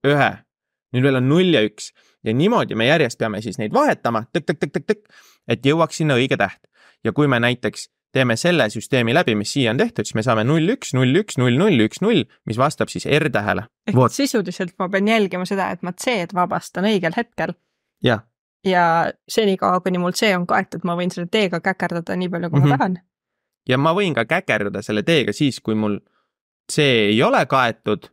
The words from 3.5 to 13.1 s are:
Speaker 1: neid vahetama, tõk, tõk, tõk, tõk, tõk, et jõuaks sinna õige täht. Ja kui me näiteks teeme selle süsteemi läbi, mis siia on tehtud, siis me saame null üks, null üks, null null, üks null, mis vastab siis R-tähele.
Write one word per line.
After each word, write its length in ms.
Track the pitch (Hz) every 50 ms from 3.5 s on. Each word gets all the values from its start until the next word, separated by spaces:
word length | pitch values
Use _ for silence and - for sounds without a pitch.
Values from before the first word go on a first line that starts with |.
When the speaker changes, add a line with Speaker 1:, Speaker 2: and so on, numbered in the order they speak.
| 90 -
Speaker 1:
neid 140 | 107 104 -
vahetama, 500 | 247 294 277 170 - - 120 117 110 110 _ _
tõk, 120 | 170 143
tõk, 100 | - 165 -
tõk, 120 | - 139
tõk, 140 | - 170 -
tõk, 160 | - 214 - _ _ _ - _ _ _ _ _
et 180 | - 120 113 -
jõuaks 320 | 139 151 165 165 151 -
sinna 180 | - 165 151 135
õige 220 | 117 131 131 139
täht. 220 | 92 101 95 - _ _ _ _ _ _ _ _ _ _
Ja 60 | 117 101
kui 140 | - 147
me 120 | 143 127 117
näiteks 500 | 117 123 123 - - 107 - - - _ _ _ _ _ _
teeme 200 | 131 131 120 117
selle 300 | 110 - 170 175 156 120 107
süsteemi 440 | - 113 - - - 127 117 113 123
läbi, 220 | 165 180 - 110
mis 160 | 104 104 - -
siia 180 | 147 131 113
on 60 | 110
tehtud, 300 | 139 220 233 - - 107
siis 80 | - -
me 80 | 110 107
saame 200 | 127 117 110 110
null 240 | 123 156 165 156 180 254
üks, 200 | - - - -
null 180 | 127 131 127 135
üks, 220 | 180 214 - -
null 200 | - 123 127 120 135
null, 180 | 185 220 175 120 107
üks 160 | 107 - -
null, 220 | 185 214 240 170 110 _ _ _ _
mis 120 | - 110
vastab 320 | 113 131 151 - - 110 -
siis 160 | - - -
R-tähele. 600 | -